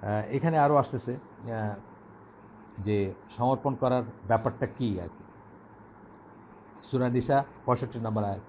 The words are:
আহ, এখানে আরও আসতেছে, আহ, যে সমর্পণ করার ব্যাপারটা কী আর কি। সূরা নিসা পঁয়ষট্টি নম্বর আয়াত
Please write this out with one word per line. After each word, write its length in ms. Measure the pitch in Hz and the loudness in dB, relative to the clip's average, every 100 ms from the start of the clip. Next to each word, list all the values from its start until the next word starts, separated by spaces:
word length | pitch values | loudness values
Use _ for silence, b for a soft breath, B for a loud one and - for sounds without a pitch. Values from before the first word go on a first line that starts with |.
| 101 | -2
আহ, 300 | 107 104 135 | -2 -2 0
এখানে 220 | 165 160 | 2 4
আরও 180 | 143 147 | 6 6
আসতেছে, 420 | 135 127 123 131 - - 113 | 4 -2 -6 -8 -10 -14 -8
আহ, 240 | 113 107 101 - - - - - - - - - - | -4 -4 -6 -12 -20 -20 -20 -20 -20 -20 -20 -20 -8
যে 300 | 98 104 98 92 - - | -2 0 0 -4 -16 -2
সমর্পণ 380 | 120 131 139 131 | 0 2 0 0
করার 280 | 127 127 117 - 95 | 2 2 0 -10 2
ব্যাপারটা 380 | 113 127 - 123 | 2 2 -2 -6
কী 340 | - 120 92 | -2 -4 -2
আর 60 | 85 | -6
কি। 160 | - - - - - - - - - - - - - - - - - - | -14 -20 -20 -20 -20 -20 -20 -20 -20 -20 -20 -20 -20 -20 -20 -20 -20 -4
সূরা 180 | 127 123 | 0 2
নিসা 340 | 120 - 139 139 - - | 0 2 0 0 -8 0
পঁয়ষট্টি 340 | 120 120 117 | 0 0 -6
নম্বর 240 | 113 110 | -4 -2
আয়াত 160 | 104 98 | -2 -4